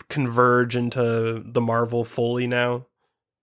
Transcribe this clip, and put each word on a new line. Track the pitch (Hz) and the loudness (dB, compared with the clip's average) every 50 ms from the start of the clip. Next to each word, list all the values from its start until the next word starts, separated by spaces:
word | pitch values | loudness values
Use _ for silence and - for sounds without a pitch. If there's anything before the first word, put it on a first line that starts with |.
| - - | -16 -8
converge | - 151 135 120 117 120 123 123 123 123 123 120 117 120 | -4 -4 -4 0 2 4 4 6 6 4 4 2 0 -2
into | 120 120 - 131 120 117 113 113 113 113 113 113 110 | -2 -2 -2 0 0 0 0 0 -2 -2 -4 -6 -8
the | 107 117 123 | -4 -2 0
Marvel | 117 117 117 117 120 117 120 120 113 | 0 2 2 0 0 0 0 -2 -4
fully | - - - 120 117 120 123 123 120 | -4 -4 -4 -2 -2 -2 -2 -2 -2
now? | 123 123 120 123 123 120 123 _ _ _ _ _ _ _ _ _ _ _ | 0 0 0 0 -2 -4 -8 _ _ _ _ _ _ _ _ _ _ _